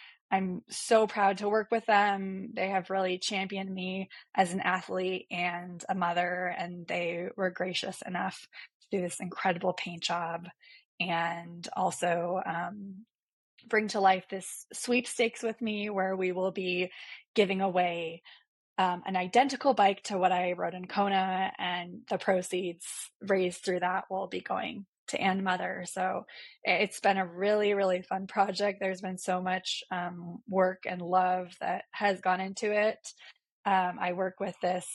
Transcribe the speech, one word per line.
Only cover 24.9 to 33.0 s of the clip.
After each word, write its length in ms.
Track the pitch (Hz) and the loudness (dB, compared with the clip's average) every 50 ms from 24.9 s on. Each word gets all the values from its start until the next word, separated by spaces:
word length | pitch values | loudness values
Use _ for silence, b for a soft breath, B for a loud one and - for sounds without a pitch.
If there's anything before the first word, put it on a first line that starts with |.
| _ _ _ - - | _ _ _ -6 -2
to 80 | - | 0
And 240 | - 190 185 190 190 | 2 2 2 2 0
Mother. 400 | 190 180 180 180 180 190 - 180 180 | 0 0 0 -2 -4 -6 -6 -8 -8
So 360 | - 190 185 185 185 185 180 B B B B B B B - | -4 -2 -2 -2 -2 -4 -6 B B B B B B B -2
i-, 40 | - | 0
it's 300 | 185 165 208 196 - - | 2 2 2 0 -2 2
been 160 | - 208 196 | 2 4 4
a 100 | 196 185 | 4 2
really, 460 | 175 170 175 190 208 214 214 208 202 202 | -2 -4 -2 2 2 4 4 4 4 4
really 300 | 196 196 190 185 180 180 | 4 4 2 2 0 -2
fun 240 | - 190 190 196 | -4 -4 -4 -4
project. 540 | 185 - 214 196 196 190 175 202 202 196 202 | -2 0 2 2 2 2 0 0 0 0 0
There's 200 | 202 190 190 185 | -2 -4 -2 -4
been 160 | 196 185 185 | -4 -6 -6
so 240 | 180 - - 185 180 | -4 -2 -2 -2 0
much, 440 | 180 185 185 185 185 - - - - - | 0 0 -2 -2 -2 -4 -6 -6 -6 -6
um, 520 | 190 180 180 185 180 170 175 170 175 - - - | -4 -4 -4 -4 -6 -8 -10 -10 -12 -12 -8 -2
work 340 | 190 190 185 185 185 - - | 2 4 4 4 2 0 -6
and 140 | - 185 180 | -6 -6 -4
love 560 | 175 170 180 185 185 180 185 185 180 175 180 - | -2 2 4 4 4 4 4 0 -2 -6 -8 -6
that 240 | - 180 180 190 - _ - | -4 -2 -2 -4 -6 _ -4
has 280 | - 214 202 196 185 | 0 2 2 2 2
gone 200 | - 185 185 180 | 2 2 2 2
into 320 | 190 196 196 - - 214 208 | 0 -4 -4 -4 -2 0 2
it. 260 | 208 208 220 - - | 4 4 2 2 -2